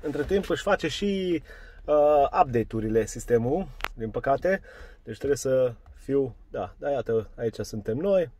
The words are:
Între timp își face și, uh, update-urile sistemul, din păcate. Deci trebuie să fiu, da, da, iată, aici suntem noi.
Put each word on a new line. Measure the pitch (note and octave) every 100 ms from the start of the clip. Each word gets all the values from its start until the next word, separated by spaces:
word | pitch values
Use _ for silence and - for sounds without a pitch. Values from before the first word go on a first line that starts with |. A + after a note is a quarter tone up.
Între | D3+ C#3+
timp | C#3+ G3 F#3+
își | E3
face | - G3 D#3+
și, | - G3+ G3 F#3 E3 - - - -
uh, | - D3+ D3 D3+ C#3 -
update-urile | C#3 A#2+ G#2+ A2+ A2 A2 G#2+
sistemul, | - - A#2+ A#2 D#3+ F#3+ - -
din | - A2
păcate. | A#2+ C3+ C3+ F3 F#3+ - - - -
Deci | - A2
trebuie | C#3 C3+
să | C#3+ C3 B2+ A#2 -
fiu, | - - C#3 C3+ - -
da, | C3+ F#2 -
da, | C#3+
iată, | C#3 A#2 A2+ G#2 -
aici | A#2 -
suntem | G#2 A2 G#2 A2+
noi. | G3 F#3+ D#3 -